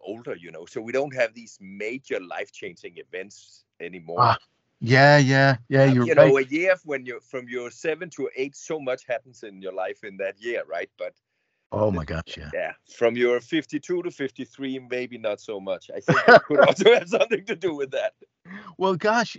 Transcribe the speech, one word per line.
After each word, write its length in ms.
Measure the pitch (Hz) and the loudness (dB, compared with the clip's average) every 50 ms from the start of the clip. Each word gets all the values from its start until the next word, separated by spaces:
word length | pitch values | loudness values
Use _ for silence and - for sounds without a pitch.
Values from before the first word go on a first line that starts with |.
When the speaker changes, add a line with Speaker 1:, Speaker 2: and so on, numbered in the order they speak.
| - | -14
Speaker 1:
older, 300 | 92 110 117 120 143 101 | -14 -12 -12 -10 -12 -12
you 160 | 85 85 85 | -12 -14 -18
know, 140 | 80 80 85 | -18 -18 -18
so 120 | - - 120 | -14 -12 -12
we 120 | 110 117 | -10 -4
don't 220 | 120 135 143 143 131 | -4 -4 -4 -4 -2
have 180 | 127 120 113 113 | -2 -2 -2 -4
these 240 | 117 113 - - - | -12 -20 -20 -20 -20
major 600 | 98 95 98 98 104 110 127 135 _ - 120 98 | -20 -18 -14 -10 -10 -10 -10 -10 _ -8 -8 -8
life-changing 760 | 90 85 80 92 101 - - - 110 92 85 _ - 92 85 | -8 -10 -12 -12 -12 -14 -14 -16 -16 -16 -16 _ -20 -20 -20
events 680 | 80 71 _ 87 92 95 110 - - _ _ _ _ _ _ _ - | -20 -20 _ -14 -14 -14 -16 -20 -20 _ _ _ _ _ _ _ -16
anymore. 380 | 85 90 92 87 80 82 85 107 | -16 -14 -14 -14 -14 -6 0 0
Speaker 2:
Ah. 160 | 120 117 107 - _ _ _ _ _ _ _ - | 2 2 0 -2 _ _ _ _ _ _ _ -8
Yeah, 360 | 123 117 131 131 139 147 147 | -2 2 4 6 8 8 8
yeah, 400 | 147 135 131 139 135 139 139 131 - - - | 6 6 4 4 4 4 4 2 0 -2 0
yeah, 140 | 135 135 135 | 4 4 6
Speaker 1:
Um, 100 | 139 127 | 6 6
Speaker 2:
you're 100 | 123 120 | 4 2
Speaker 1:
you 80 | 117 156 | 4 8
know, 200 | 143 139 139 135 | 8 8 8 8
Speaker 2:
right. 100 | 135 135 | 4 2
Speaker 1:
a 40 | 127 | 0
year 260 | 143 165 180 190 185 180 - | -2 -2 0 0 0 0 -2
when 220 | 151 139 131 127 | -8 -8 -8 -8
you're, 160 | 123 120 104 | -10 -14 -14
from 260 | _ - 135 127 123 | _ -12 -10 -10 -10
your 240 | 117 123 123 120 117 | -8 -10 -10 -10 -10
seven 380 | - - - 160 156 160 180 170 | -12 -8 -6 -6 -6 -6 -8 -14
to 180 | - 143 131 - - | -10 -8 -10 -8 -6
eight, 200 | 127 135 139 - | -6 -8 -8 -8
so 240 | - - - 160 156 | -14 -10 -10 -8 -8
much 260 | 135 127 127 - - | -6 -6 -8 -8 -6
happens 360 | - 120 110 _ 131 120 - 117 | -8 -8 -8 _ -14 -20 -18 -18
in 180 | 104 95 95 | -18 -16 -12
your 100 | 95 92 92 | -12 -10 -8
life 300 | 92 95 98 - - 110 | -6 -8 -8 -8 -12 -14
in 140 | 101 95 | -16 -10
that 220 | 95 98 98 98 101 | -8 -8 -8 -8 -8
year, 220 | 113 117 117 90 73 | -8 -8 -6 -6 -8
right? 220 | 73 80 87 98 - _ | -8 -8 -8 -10 -10 _
But 160 | - 90 90 _ _ _ _ _ _ _ _ _ _ _ - | -12 -12 -12 _ _ _ _ _ _ _ _ _ _ _ -8
Speaker 2:
Oh 180 | 98 104 107 107 | -4 -2 0 0
Speaker 1:
the 80 | 92 | 0
Speaker 2:
my 80 | 82 76 | -2 -6
gosh, 320 | 67 80 82 - - - | -6 -8 -10 -10 -10 -14
yeah. 140 | 85 78 73 - | -16 -14 -10 -8
Speaker 1:
Yeah, 200 | 90 82 78 - _ _ _ - | -8 -8 -8 -10 _ _ _ -4
from 200 | - 120 117 117 | 0 0 0 2
your 240 | 120 120 120 123 120 | 2 0 0 0 -2
fifty-two 600 | 120 - 160 156 - - 156 143 - - 180 175 175 | -4 -4 -6 -6 -6 -6 -10 -10 -6 -6 -6 -6 -6
to 80 | 170 | -8
fifty-three, 680 | - - 135 131 _ - 127 - _ 139 139 131 131 131 127 120 | -10 -8 -10 -10 _ -12 -16 -16 _ -12 -10 -10 -10 -10 -10 -8
maybe 280 | 127 127 123 117 123 | -8 -6 -8 -8 -10
not 240 | 113 110 107 104 - | -6 -6 -6 -6 -6
so 180 | - - 104 98 | -8 -10 -10 -8
much. 300 | 95 95 92 87 _ - - | -6 -6 -8 -8 _ -12 -14
I 40 | 104 | -8
think 200 | - - - - - | -2 0 0 4 6
it 160 | - 240 - - | 8 8 8 8
could 160 | - 220 196 | 6 4 4
Speaker 2:
<laughs> 80 | - | 4
Speaker 1:
also 260 | 180 - 190 190 220 240 | 4 4 4 4 4 4
have 160 | 202 175 175 | 4 0 -2
something 340 | 220 - 220 - 226 185 196 | -2 -2 -2 0 -2 -6 -6
to 100 | 214 180 | -8 -8
do 180 | 165 185 175 151 | -6 -4 -6 -4
with 180 | 143 139 127 | -6 -8 -6
that. 220 | 135 123 - - _ _ - _ _ _ _ 175 190 202 - 196 - | -6 -6 -6 -6 _ _ -20 _ _ _ _ -20 -20 -20 -20 -16 -8
Speaker 2:
Well, 180 | - 190 190 185 | -2 0 0 0
gosh, 400 | 151 - 214 226 240 190 - - | 2 2 2 2 2 0 -2 -6